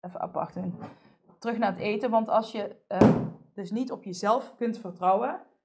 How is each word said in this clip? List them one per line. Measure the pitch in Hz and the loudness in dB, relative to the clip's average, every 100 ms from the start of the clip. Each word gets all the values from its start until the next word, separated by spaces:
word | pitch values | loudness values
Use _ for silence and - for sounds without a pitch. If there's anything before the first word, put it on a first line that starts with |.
even | 180 180 | -12 -6
apart | 175 160 170 | -6 -4 -4
doen. | - 180 175 - - _ _ _ _ | -4 -6 -8 -12 -18 _ _ _ _
Terug | 233 220 | -6 0
naar | 220 | 0
het | 185 | 0
eten, | 208 208 254 | -2 0 2
want | 226 220 | 2 4
als | - 220 | 0 0
je, | 226 202 - _ | -6 -8 -8 _
eh, | 185 214 - - - - | 6 6 6 0 -10 -18
dus | - 185 | -12 -8
niet | 214 262 | -4 -4
op | - | -6
jezelf | 202 180 208 240 - - | -8 -4 2 2 0 -6
kunt | 233 226 | -4 -4
vertrouwen | - 175 180 190 247 359 - _ | -10 -2 2 2 2 -6 -12 _